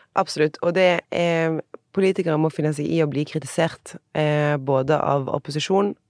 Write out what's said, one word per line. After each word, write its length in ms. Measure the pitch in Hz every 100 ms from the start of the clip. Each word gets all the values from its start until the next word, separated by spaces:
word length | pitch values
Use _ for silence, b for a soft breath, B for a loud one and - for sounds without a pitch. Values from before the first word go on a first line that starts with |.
| B -
Absolutt, 400 | 190 151 151 -
og 80 | 175
det 280 | 175 180 170 -
er, 460 | - 170 165 165 160 - - _
politikere 460 | - 190 196 170 151
må 80 | 156
finne 220 | - 151
seg 140 | 147 151
i 140 | 165
å 60 | 151
bli 140 | 135 151
kritisert, 680 | 156 127 - 165 - - - _ 156
eh, 400 | 151 151 147 147
både 400 | 135 135 135 151
av 320 | - 143 131
opposisjon, 640 | 143 - 151 - 190 202 -